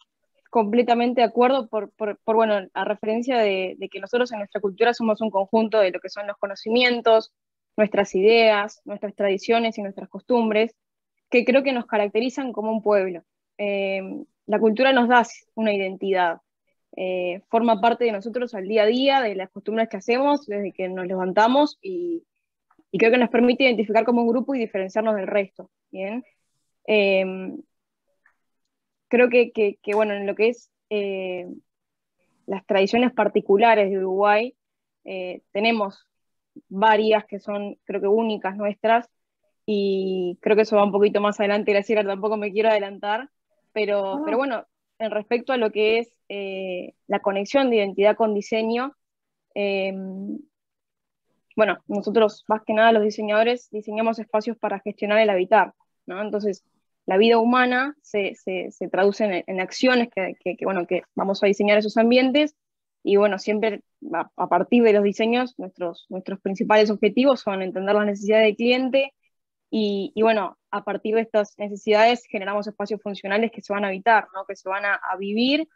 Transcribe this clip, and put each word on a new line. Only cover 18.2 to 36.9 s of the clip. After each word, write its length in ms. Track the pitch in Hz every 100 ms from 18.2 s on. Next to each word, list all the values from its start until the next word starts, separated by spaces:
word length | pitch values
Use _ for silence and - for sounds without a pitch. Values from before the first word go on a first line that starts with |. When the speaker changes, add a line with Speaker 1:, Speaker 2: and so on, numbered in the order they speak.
| 226 240 247
Speaker 1:
al 140 | 214 190
día 140 | 220
a 40 | 208
día, 360 | 247 269 269
de 120 | 226
las 160 | 190 190
costumbres 380 | 202 208 220 226
que 80 | 196
hacemos, 480 | 214 240 285 294 285
desde 260 | 202 196
que 180 | - 185
nos 160 | 185 180
levantamos, 720 | 185 185 196 226 269 294 -
y, 440 | 392 370 349 - - _ _ _ _ _ _
y 80 | 190
creo 120 | 226
que 60 | 247
nos 120 | 233
permite 340 | 247 247 247
identificar 400 | 269 214 208 220
como 160 | 226 240
un 80 | 233
grupo 260 | 240 247
y 40 | 269
diferenciarnos 580 | 220 196 190 220 226 208
del 100 | 190
resto, 440 | 208 196 - 196 _ _
¿bien? 320 | 190 196 233 - _ _ _ _ _ -
Eh, 380 | 214 196 190 190 190 185 - - _ _ _ _ _ _ _ _ _ _ _ _ _ _
creo 220 | 240 247
que, 220 | 240 233
que, 260 | 220 208 202
que, 120 | -
bueno, 180 | 208 214
en 120 | 202 196
lo 80 |
que 140 | 202 226
es, 200 | 240 _ _ _
eh, 560 | 214 196 190 185 180 180 - _ _ _ _ _ _ _ _ -
las 200 | 190 -
tradiciones 460 | 196 190 233 247
particulares 800 | - 208 208 202 202 233 220 196
de 80 | 196
Uruguay, 560 | 190 190 208 208 247 - _ _ _ _
eh, 360 | - 190 180 - _
tenemos 540 | 202 226 226 202 - _ _ _ _ _ - _
varias 560 | 190 220